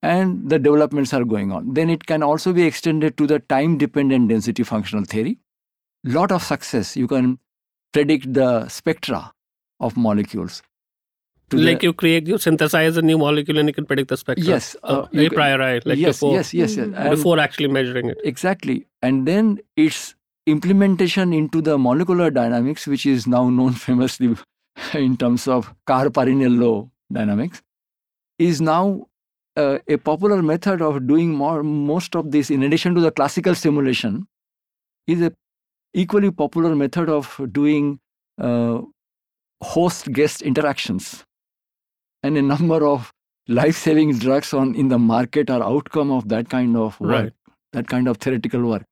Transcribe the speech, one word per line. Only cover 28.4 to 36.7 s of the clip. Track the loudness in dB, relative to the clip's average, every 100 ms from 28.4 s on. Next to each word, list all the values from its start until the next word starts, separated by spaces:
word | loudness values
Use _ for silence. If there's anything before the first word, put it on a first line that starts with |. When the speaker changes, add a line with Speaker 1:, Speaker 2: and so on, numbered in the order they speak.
Speaker 1:
is | 0 2
now, | 2 2 0 -2 -8 _ _ _ _ -2
uh, | 0 0 -2
a | -2
popular | 0 0 2 2
method | 2 0 0 0
of | 0 -2 2
doing | 2 2 0
more, | -2 -2
most | -2 -2 -2 -2 -2 -6
of | -2
this, | -2 0
in | 0
addition | 2 0 2 2
to |
the | 2
classical | 2 -2 0 0
simulation, | 0 0 0 0 0 -2 -6 -8 _ _ _ _ _ _ _ -4
is | 0
a | 0 -2 _ _ _ _ _
equally | -4 0 2 2
popular | 0 -4 0 0